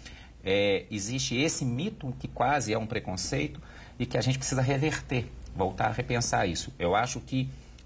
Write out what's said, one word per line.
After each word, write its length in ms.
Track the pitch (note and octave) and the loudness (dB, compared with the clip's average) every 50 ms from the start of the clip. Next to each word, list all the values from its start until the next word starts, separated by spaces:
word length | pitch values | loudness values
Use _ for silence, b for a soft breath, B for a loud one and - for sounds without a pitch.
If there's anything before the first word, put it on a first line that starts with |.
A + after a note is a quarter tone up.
| B B B B B B B - - | B B B B B B B -6 0
É, 420 | F#2+ G2 G2+ G2+ G2+ G2 F#2 - - | 2 4 4 6 4 4 2 0 -2
existe 460 | G#2+ G#2 G2 A2 B2+ C3+ C3 - A#2+ | -4 -4 -2 -2 -2 -2 -2 0 0
esse 280 | B2 D3+ D#3+ - - C#3+ | 2 2 2 2 0 0
mito 500 | B2 A#2+ B2+ F3 G#3+ - - D3 C3 B2 - | 0 0 0 -2 -4 -4 -6 -6 -6 -6 -6
que 100 | - - | -8 -6
quase 440 | - - A#2+ C3 D3 C#3+ G#2+ G#2 | 0 2 2 4 4 2 2 2
é 60 | G#2+ A2+ | 0 0
um 80 | A2 | 0
preconceito 720 | - A2 G#2 - G2+ F2+ F2+ - - C#3 C#3 D3+ D3 - B B B B B B B B - | -2 -2 -4 -2 -2 -4 -2 -2 -2 0 0 -2 -2 -6 B B B B B B B B -4
e 80 | A#2+ | -2
que 100 | - - | 0 0
a 40 | - | 2
gente 180 | A2 C3 C3 C3 | 2 2 2 0
precisa 240 | - - C3+ C3 | 0 0 2 2
reverter, 680 | B2+ C3 C#3+ C3 D3+ D#3 C#3+ - - - C3+ B2 - - - - - - - | 2 4 4 2 2 2 0 -2 -2 -2 0 0 0 -2 -8 -12 -12 -8 -2
voltar 340 | - - F#3+ F#3+ - A#2 A2+ | 0 0 0 2 2 0 2
a 40 | |
repensar 540 | A#2 B2+ B2 - A#2+ A#2+ A#2+ - B2 A#2 A2 | 2 0 0 0 0 0 2 2 2 4 2
isso. 260 | F2+ D#2+ - - - - - | 2 0 -2 -4 -6 -4 0
Eu 160 | F2 F2 F#2+ | 2 4 6
acho 260 | G#2+ B2 B2+ - A#2 | 4 4 2 -2 -6
que 280 | - - C3 C3 C3 C3 B B B B B B - | -6 -2 0 0 0 -2 B B B B B B -4